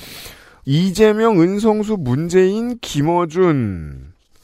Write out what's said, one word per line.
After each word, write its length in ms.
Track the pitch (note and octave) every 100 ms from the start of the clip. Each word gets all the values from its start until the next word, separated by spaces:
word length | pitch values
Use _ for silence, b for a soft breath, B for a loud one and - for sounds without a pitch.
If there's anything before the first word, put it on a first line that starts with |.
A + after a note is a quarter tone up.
| B B B B B B
이재명, 760 | - D3 F#3+ F3+ G#3+ G#3+ A3+ G3
은성수, 540 | F3 G3+ A3 G#3+ G#3 G#3+
문재인, 800 | B2+ B2+ E3+ F3+ F#3 G#3 A#3+ A#3
김어준, 1300 | - D3 D3+ F3 F3 E3 F3+ C#3+ A2 F2 D2+ C2 C#2 - _ _